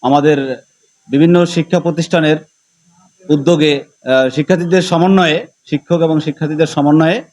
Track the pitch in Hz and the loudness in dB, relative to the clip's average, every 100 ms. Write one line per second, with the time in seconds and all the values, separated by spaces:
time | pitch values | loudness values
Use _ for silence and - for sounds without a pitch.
0 | 127 143 147 147 135 123 _ _ _ _ | 0 0 2 0 -2 -10 _ _ _ _
1 | _ 135 165 175 175 175 160 180 160 160 | _ 0 2 4 2 -2 -2 -2 -4 -6
2 | 165 180 156 156 - _ _ _ _ _ | -2 0 0 -2 -4 _ _ _ _ _
3 | _ _ - 147 139 170 151 143 - _ | _ _ -4 -2 2 2 2 -2 -6 _
4 | - 131 131 131 147 180 175 185 180 170 | -2 0 0 -2 -2 -2 0 -2 0 0
5 | 180 190 175 156 233 _ - 151 _ 170 | 2 2 2 -2 -6 _ -8 -8 _ -2
6 | 160 156 156 143 156 156 156 156 143 151 | 0 -2 -4 -6 -6 -2 -2 0 2 2
7 | 160 202 - | 2 0 -6